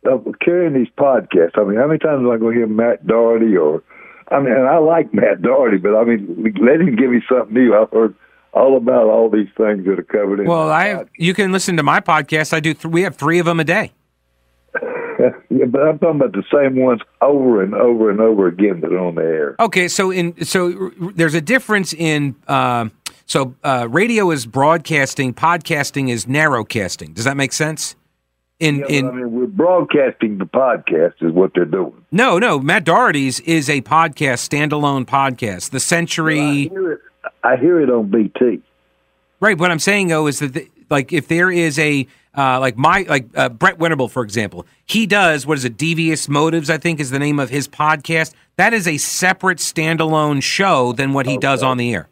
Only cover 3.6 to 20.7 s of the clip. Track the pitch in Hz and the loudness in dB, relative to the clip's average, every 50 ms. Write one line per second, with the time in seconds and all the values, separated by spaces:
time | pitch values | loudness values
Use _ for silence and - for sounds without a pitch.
3.6 | 80 76 78 82 - _ - - - - - - - - - 139 139 127 131 135 | 2 2 0 -2 -6 _ -20 -20 -20 -20 -20 -20 -8 -2 0 0 2 2 2 2
4.6 | 127 131 151 170 156 156 165 165 147 - - 104 117 107 - 92 87 120 131 139 | 2 4 4 4 4 4 2 2 0 0 2 4 4 4 2 0 0 0 2 2
5.6 | 135 117 104 95 87 101 104 107 120 117 117 107 101 - - - 110 110 104 95 | 2 2 2 2 2 2 2 4 4 2 0 -2 -2 -8 -8 -4 -4 -4 0 2
6.6 | 104 117 143 165 175 180 120 107 135 127 123 117 - - 127 123 113 104 107 123 | 4 4 4 4 2 2 2 2 0 2 2 0 0 0 0 0 0 0 0 2
7.6 | 131 120 101 104 110 - - 110 113 107 - _ _ _ _ _ _ _ - - | 4 4 4 4 2 2 2 0 0 0 -2 _ _ _ _ _ _ _ 0 2
8.6 | 117 135 135 131 117 120 127 123 113 110 110 113 113 113 104 107 104 95 _ - | 4 4 4 4 2 2 2 4 4 4 4 4 2 4 2 0 -2 -2 _ -2
9.6 | 113 107 107 98 90 95 98 90 90 _ - 107 104 98 98 98 101 98 170 160 | 0 0 0 0 0 -2 -2 -2 -4 _ -2 -2 0 0 -2 -2 0 0 0 0
10.6 | 156 156 151 160 180 208 208 - 107 _ _ - 160 175 190 170 208 190 185 190 | 0 0 0 0 0 0 -2 -6 -10 _ _ -2 -2 -2 0 0 -2 0 0 -2
11.6 | - - 180 160 147 143 147 196 190 - 160 151 147 - 156 156 156 - - 160 | -2 -2 -2 0 2 2 2 0 2 2 0 0 0 0 -2 -2 -2 -2 -2 -2
12.6 | 151 160 151 - - 165 165 170 185 190 139 - 139 147 165 175 170 165 170 165 | -2 -2 -4 -4 -6 -2 -2 0 0 -2 -4 -2 -2 0 0 2 2 0 0 0
13.6 | 156 143 170 185 - 98 _ _ _ _ _ _ _ _ _ _ _ _ _ _ | 0 0 0 0 -2 -4 _ _ _ _ _ _ _ _ _ _ _ _ _ _
14.6 | _ _ - - - - - - - - - - 127 123 - - _ _ 113 131 | _ _ -10 -8 -8 -8 -8 -10 -10 -10 -2 0 0 0 0 -4 _ _ 0 0
15.6 | 135 127 117 139 143 156 156 151 - 170 156 147 135 117 95 101 95 - - 147 | 0 0 0 0 0 0 0 0 0 0 2 0 0 0 -2 -6 -4 0 2 2
16.6 | 143 135 131 131 127 131 120 110 - _ _ _ - 135 147 143 131 127 117 104 | 2 2 2 2 2 2 0 0 -4 _ _ _ 0 2 2 2 4 2 2 2
17.6 | 95 98 104 101 123 120 120 113 110 107 98 104 110 113 110 98 98 90 85 90 | 2 0 0 2 2 2 4 2 2 2 2 2 2 2 4 4 2 0 2 2
18.6 | 101 101 92 85 80 80 87 90 92 87 82 82 80 82 82 80 76 71 67 - | 0 0 0 -2 -4 -4 -2 -2 -2 -4 -4 -2 -2 -2 -2 -2 -2 -4 0 0
19.6 | 226 220 - 190 175 165 - - 196 190 185 185 170 170 170 - 165 - - 185 | -2 0 2 0 -2 0 0 -2 -2 0 0 -2 -4 -4 -4 -8 -8 -4 -2 0
20.6 | 180 175 | 0 -2